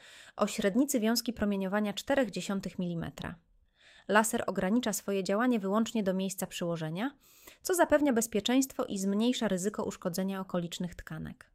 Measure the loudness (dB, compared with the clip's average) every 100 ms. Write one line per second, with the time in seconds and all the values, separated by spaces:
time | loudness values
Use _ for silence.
0 | -10 -20 -10 -2 -2 0 2 2 2 2
1 | 2 0 -2 -2 0 0 0 0 0 -2
2 | 0 2 0 -2 -4 -4 -4 -4 -4 -4
3 | -6 -8 -12 -12 _ _ _ _ -20 -10
4 | 2 4 4 0 -2 0 2 2 2 -2
5 | -2 -2 0 2 2 2 2 0 2 0
6 | 0 0 -2 -4 -8 -4 -4 -4 -4 -4
7 | -6 -8 _ -20 -20 -8 0 4 6 6
8 | 6 2 2 0 2 2 2 -2 -6 -2
9 | 0 2 2 2 0 0 -2 -4 -6 -4
10 | -4 -2 -4 -4 -4 -4 -4 -6 -8 -8
11 | -12 -10 -10 -14 -20